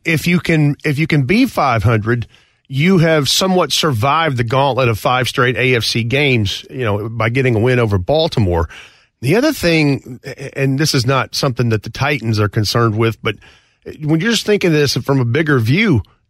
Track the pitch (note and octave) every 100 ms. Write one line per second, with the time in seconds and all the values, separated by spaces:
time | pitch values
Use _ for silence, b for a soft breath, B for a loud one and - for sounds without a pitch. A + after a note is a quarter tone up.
0 | - D#3+ E3+ F3 - D#3+ C#3+ - D#3 C#3
1 | D#3+ D3+ B2+ A3 B3+ - C#3+ A2+ A2 A2+
2 | G2+ A#2+ - b b b b C3+ F3 F#3+
3 | E3 D#3 C3 - F#3+ F3+ D#3 - E3 A2
4 | C3+ D3+ D#3+ A#2+ A2+ C3 C#3 B2 B2 G#2+
5 | C#3 B2+ B2 - B2+ A#2 B2+ A#2+ - A#2+
6 | A2+ C3 D3 A#2+ G2+ - - C3 A2+ G#2
7 | A2 A#2 A2+ B2+ B2+ A2 B2 B2 A2+ G2
8 | F2 D3+ D#3+ - F#2+ E2+ E2 B B B
9 | B _ B2+ G3+ D4+ C#4 E3+ D#3+ D3 C3+
10 | - B2+ C#3 B2 C3+ - C3+ C3+ D3+ C#3
11 | A#2 C3+ A2 - C#3+ A#2 A#2 A2 A2+ -
12 | C#3 C3+ A2+ G#2+ G#2 A#2 G2+ A#2+ A#2 G#2+
13 | A2+ G#2 A2+ - b b b b - -
14 | D3 D#3+ A3+ A3 - G#3 F3+ D3+ C#3+ C#3
15 | - C#3 A#2+ C#3 D#3 C3+ A2 E3+ A3 A#2
16 | - b b